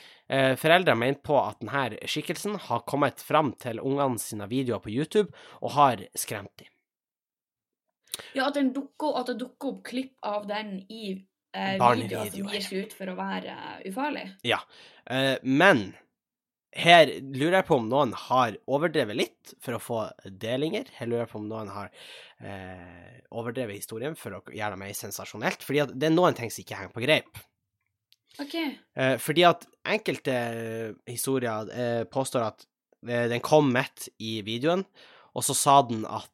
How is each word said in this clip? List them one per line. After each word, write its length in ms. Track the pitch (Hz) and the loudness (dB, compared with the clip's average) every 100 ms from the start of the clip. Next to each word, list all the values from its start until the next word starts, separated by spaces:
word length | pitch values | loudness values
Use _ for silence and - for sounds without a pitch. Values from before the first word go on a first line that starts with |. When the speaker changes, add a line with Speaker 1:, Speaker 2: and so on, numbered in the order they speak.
| - - _ | -20 -20 _
Speaker 1:
eh, 240 | 135 131 131 | 2 4 4
foreldre 400 | 156 175 170 113 | 6 6 6 4
mener 240 | 123 139 | 2 0
på 160 | - 147 | 2 2
at 240 | 101 104 | 2 -4
den 140 | 113 | -4
her 240 | 139 123 104 - | -2 -2 -6 -6
skikkelsen 480 | 156 147 160 202 208 - | -6 -6 -6 -6 -8 -4
har 160 | 117 - | -4 -2
kommet 320 | 143 139 - | 0 0 -2
fram 320 | - 151 147 - | 0 2 2 -4
til 220 | 127 113 | -10 -6
ungene 380 | 135 139 139 117 | -2 0 0 -2
sine 240 | - 107 101 | -6 -8 -4
videoer 320 | 127 127 101 | -2 -2 -4
på 140 | 113 | -2
YouTube 420 | 113 160 208 202 - - - | -4 0 2 0 -6 -20 -10
og 200 | 113 135 | -4 4
har 300 | 143 110 - - | 4 4 -6 -10
skremt 380 | - 107 98 - | -8 -8 -10 -20
dem. 80 | - _ _ _ _ _ _ _ _ _ _ _ _ _ _ - - | -20 _ _ _ _ _ _ _ _ _ _ _ _ _ _ -14 -8
Speaker 2:
Ja, 160 | 269 262 | -2 0
at 80 | 285 | 2
den 160 | 269 | 0
dukker, 460 | 269 269 _ 302 254 | 0 -10 _ -2 -2
at 80 | 247 | -4
det 140 | 226 | -6
dukker 300 | 247 _ 277 | -8 _ -8
opp 100 | 196 | -8
klipp 320 | - 247 262 _ | -8 -8 -8 _
av 260 | 214 208 202 | -6 -6 -4
den 300 | 208 214 190 190 | -6 -6 -10 -12
i, 300 | 220 208 190 - _ _ | -12 -8 -8 -12 _ _
eh, 240 | 185 95 98 | -6 -4 4
videoer 0 | |
som 80 | |
Speaker 1:
Barnevideoer. 720 | 123 113 110 92 - 98 - 202 | 4 4 0 -4 -6 -6 -6 -6
Speaker 2:
gir 80 | |
seg 220 | 196 190 202 | -4 -6 -8
ut 80 | - | -10
for 160 | 190 | -10
å 80 | 185 | -6
være, 320 | 196 190 - | -6 -6 -8
eh, 340 | - - - - | -12 -14 -12 -10
ufarlig. 340 | 196 294 - 190 - | -6 -4 -6 -10 -6
Speaker 1:
Ja. 180 | - 104 - - - - - | -2 -2 -2 -20 -20 -20 -6
Eh, 220 | 131 135 131 | 0 0 0
men 480 | 131 139 185 147 95 - _ _ _ _ _ _ _ | 2 6 8 8 2 -10 _ _ _ _ _ _ _
her 340 | - 170 175 143 85 | 0 8 10 10 4
lurer 380 | 135 131 156 190 | -8 0 2 2
jeg 60 | 185 | 4
på 80 | 147 | 2
om 80 | 110 | 4
noen 240 | 135 131 95 | 2 2 -2
har 400 | - 127 120 98 - | 0 2 2 -2 -2
overdrevet 480 | 139 170 156 110 113 | 0 0 0 -2 -2
litt 360 | - _ - - | -6 _ -20 -14
for 160 | - 113 | -8 -8
å 40 | |
få 200 | - 117 98 - | -4 -4 -6 -10
delinger. 640 | 92 95 110 131 156 208 277 | -18 -10 -6 -2 -2 -4 -8
Her 160 | - 117 | -10 -4
lurer 140 | 117 | -4
jeg 60 | 113 | -4
på 80 | 107 | -8
om 60 | 107 | -8
noen 220 | 110 104 | -8 -8
har, 200 | 101 98 - - - - _ | -10 -12 -16 -20 -20 -20 _
eh, 680 | 104 98 92 92 87 85 90 120 _ | -14 -12 -12 -16 -18 -20 -20 -20 _
overdrevet 460 | 113 117 117 117 101 | -8 -6 -6 -6 -8
historien 360 | - 113 135 160 | -10 -8 -8 -8
for 200 | 113 95 | -12 -12
å 60 | |
gjøre 300 | - 104 107 95 | -12 -8 -6 -6
det 40 | |
mer 100 | 98 | -10
sensasjonelt, 680 | - 104 95 95 107 147 - | -10 -10 -10 -12 -6 -6 -6
fordi 160 | - 139 | -2 0
at 120 | 143 127 | 0 0
det 140 | 156 | 2
er 60 | 160 | 4
noen 200 | 180 127 | 4 2
ting 160 | 117 | -8
som 120 | - | -10
ikke 120 | - 101 | -12 -12
henger 160 | 92 | -12
på 100 | - | -6
greip. 360 | 127 151 - - - _ _ _ _ _ _ _ _ - | 2 2 0 -18 -20 _ _ _ _ _ _ _ _ -14
Speaker 2:
Ok. 160 | 285 330 302 - _ - | -8 -4 -4 -6 _ -2
Speaker 1:
Eh, 200 | 131 123 | 0 0
fordi 260 | - 151 | 0 6
at 200 | 175 - - _ - | 6 6 -4 _ -4
enkelte, 500 | 208 - 135 - 123 | -2 -2 -4 -2 -2
eh, 560 | 117 117 113 113 110 - - | -2 -6 -6 -6 -8 -10 -12
historier, 600 | 120 - 135 120 110 107 | -6 -2 0 0 -4 -6
eh, 320 | 120 120 117 | -4 0 0
påstår 400 | 110 135 131 127 113 | -2 -4 -2 -2 -2
at, 180 | - - _ _ _ | -6 -20 _ _ _
eh, 240 | 117 120 120 | -4 0 0
den 120 | 117 | -2
kom 320 | - 151 147 | 4 6 6
midt 380 | 123 135 - - _ | 4 0 -8 -18 _
i 220 | 113 110 | -8 -6
videoen, 420 | 101 117 147 180 190 _ - - _ 123 | -4 -2 0 0 -2 _ -20 -20 _ -4
og 80 | |
så 120 | 123 135 | -2 2
sa 260 | 147 139 | 6 6
den 200 | 123 110 107 | 6 -2 -4
at, 260 | 107 - | -8 -10